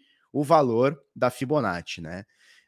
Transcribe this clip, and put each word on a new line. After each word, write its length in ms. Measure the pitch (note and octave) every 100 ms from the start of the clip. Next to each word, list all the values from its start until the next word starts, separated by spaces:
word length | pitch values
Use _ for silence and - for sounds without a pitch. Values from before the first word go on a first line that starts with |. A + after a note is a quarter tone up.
| _ _ _
o 140 | C3+
valor 580 | D3 D#3+ C3 A2+ C3+ D#3 _ -
da 140 | B2
Fibonacci, 720 | - B2+ D3+ G#2+ F2 - -
né? 240 | D#2+ F2+ G#2 _ _ _